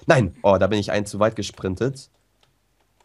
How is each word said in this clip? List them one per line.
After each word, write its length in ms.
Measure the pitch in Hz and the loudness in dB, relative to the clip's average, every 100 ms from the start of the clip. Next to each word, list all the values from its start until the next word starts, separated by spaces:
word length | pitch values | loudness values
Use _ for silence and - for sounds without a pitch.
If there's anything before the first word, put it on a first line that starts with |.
| - | 0
Nein, 280 | 151 95 - | 2 0 0
oh, 160 | 101 95 | 2 4
da 80 | 95 | 2
bin 140 | 107 | 0
ich 120 | 104 | -2
ein 140 | 104 101 | -4 -4
zu 140 | 98 | -2
weit 160 | 110 113 | -2 -2
gesprintet. 760 | 101 - 95 92 123 135 - _ _ _ _ _ _ _ _ _ | -10 -8 -8 -4 -6 -6 -16 _ _ _ _ _ _ _ _ _